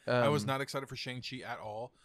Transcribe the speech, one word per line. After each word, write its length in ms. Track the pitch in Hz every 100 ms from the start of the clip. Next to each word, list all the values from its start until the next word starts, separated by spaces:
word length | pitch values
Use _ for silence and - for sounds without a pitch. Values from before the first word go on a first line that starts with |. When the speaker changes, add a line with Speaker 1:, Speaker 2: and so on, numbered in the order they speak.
| -
Speaker 1:
I 220 | 123 117
was 140 | 147
Speaker 2:
um, 20 | 113
Speaker 1:
not 120 | 135
excited 280 | 139 139 135
for 80 | 131
Shang-Chi 440 | - 127 120 127 98
at 120 | 117
all, 320 | 110 107 123 _